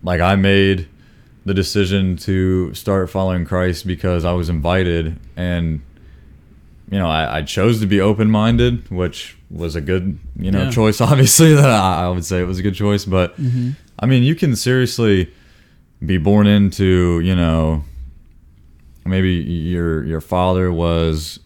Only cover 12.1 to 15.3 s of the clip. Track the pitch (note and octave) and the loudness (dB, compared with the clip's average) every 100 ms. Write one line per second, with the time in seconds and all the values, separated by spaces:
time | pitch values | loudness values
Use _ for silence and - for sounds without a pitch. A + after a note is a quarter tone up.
12.1 | F2+ E2 F#2 F2+ F#2 G2 F#2 G#2 G#2 G2 | -2 -2 -2 -2 -2 -2 -2 -2 -2 0
13.1 | F#2 F2+ - C3+ B2 B2 C#3+ - - A#2 | 0 0 -2 -4 -2 -4 -6 -14 -4 2
14.1 | C3 B2 E3 E3 A2+ - B2+ B2+ - A2+ | 4 2 0 0 0 0 0 0 0 2
15.1 | G2 E2+ | 2 0